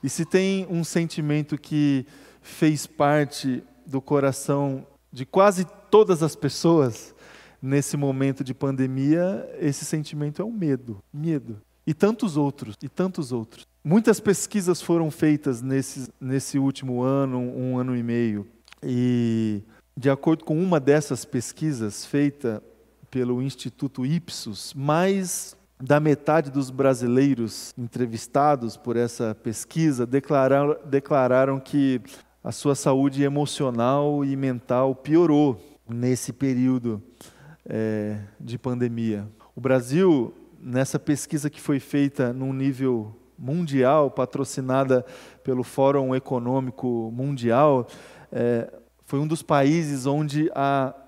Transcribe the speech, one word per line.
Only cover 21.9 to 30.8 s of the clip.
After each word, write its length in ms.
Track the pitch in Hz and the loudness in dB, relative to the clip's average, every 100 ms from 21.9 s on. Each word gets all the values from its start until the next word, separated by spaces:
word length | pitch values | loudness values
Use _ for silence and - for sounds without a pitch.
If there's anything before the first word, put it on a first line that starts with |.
| 98 | -8
feita 580 | - 143 143 143 120 107 - _ _ _ - | -4 0 0 0 -6 -6 -10 _ _ _ -10
pelo 300 | 131 123 123 | -4 -2 -2
Instituto 640 | 135 - 131 - 139 - | -4 -8 -12 -8 -8 -4
Ipsos, 680 | 127 170 - - - 98 - | -2 -2 -4 -14 -12 -12 -12
mais 840 | 139 139 156 185 196 185 - - - _ _ | -6 0 2 2 0 -2 -8 -10 -18 _ _
da 200 | 131 147 | 2 4
metade 500 | 151 143 - 156 143 | 4 2 4 2 2
dos 200 | 135 131 | -2 -4
brasileiros 1000 | 131 135 127 120 123 139 127 113 - - - | 0 2 2 2 2 4 2 -2 -6 -16 -12
entrevistados 960 | 120 - 120 113 - 139 143 147 117 - | -10 -4 -4 -6 -4 2 2 2 -2 -8
por 200 | - 117 | -4 -2
essa 380 | 120 - 117 | -2 -2 -6
pesquisa 720 | 107 - 107 - 160 160 127 120 | -4 -8 -8 -8 0 0 2 0
declararam, 680 | 135 139 147 131 139 143 151 | 0 2 2 4 4 2 -2